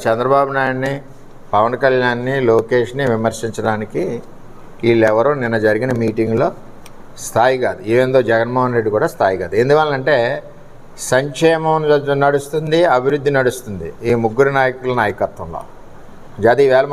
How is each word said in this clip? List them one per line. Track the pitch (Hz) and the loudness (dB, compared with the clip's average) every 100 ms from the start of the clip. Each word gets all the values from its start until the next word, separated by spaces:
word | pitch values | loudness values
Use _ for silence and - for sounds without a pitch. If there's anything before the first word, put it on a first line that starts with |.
| 117 | 0
చంద్రబాబు | 113 127 139 139 135 | 0 2 2 2 0
నాయుడిని, | 131 131 131 139 - - - - - | -2 -2 -4 -6 -10 -20 -20 -20 -2
పవన్ | 104 113 123 139 | 0 2 2 2
కళ్యాణ్ని, | 127 123 120 127 139 120 | 2 2 0 -2 0 2
లోకేష్ని | 113 113 123 113 127 135 | 2 2 0 0 -2 -2
విమర్శించడానికి | 110 113 110 117 107 110 107 107 143 180 120 - - - - - - | 0 -2 -4 -6 -4 -2 -2 -4 -6 -6 -6 -12 -18 -18 -18 -18 -2
వీళ్ళెవరూ | 113 117 110 107 127 143 | 2 4 4 4 2 0
నిన్న | 120 113 107 | -2 0 2
జరిగిన | 107 127 117 | 2 0 -2
మీటింగ్లో | 113 107 113 113 156 - - - - - - - - | -2 0 0 0 0 -4 -14 -18 -18 -18 -18 -14 -4
స్థాయి | 110 127 131 | 2 2 2
కాదు. | 113 92 98 123 | -2 -4 0 2
ఏందో | 131 131 113 | 4 2 2
జగన్మోహన్ | 113 117 127 127 120 | 2 2 0 0 0
రెడ్డి | 110 | 0
కూడా | 104 165 | 0 -2
స్థాయి | - 101 92 | 0 0 0
కాదు. | 87 98 | -2 0
ఎందువల్లంటే | 127 147 156 135 139 139 117 147 - - - - - - - | 4 4 2 -2 0 2 0 -2 -8 -20 -20 -20 -20 -14 -2
సంక్షేమం | 127 147 143 160 160 160 156 | 0 0 2 2 4 2 0
నడు-, | 151 147 139 139 | 4 2 2 2
నడుస్తుంది, | 143 143 143 156 156 165 175 127 | 2 2 -2 -6 0 2 4 2
అభివృద్ధి | 131 147 139 135 | 2 0 0 2
నడుస్తుంది | 127 120 113 95 82 - 113 | 0 -2 -8 -10 -10 -6 -2
ఈ | 117 | 0
ముగ్గురు | 113 110 139 139 | 0 2 2 4
నాయకుల | 131 127 127 123 | 0 0 -4 0
నాయకత్వంలో. | 104 98 98 - 82 80 - - - - - - - - 110 | 0 0 -4 -4 -12 -12 -14 -18 -20 -18 -18 -18 -16 0 2
జాతి | 123 139 | 4 4
ఈవేళ | 131 135 | 4 2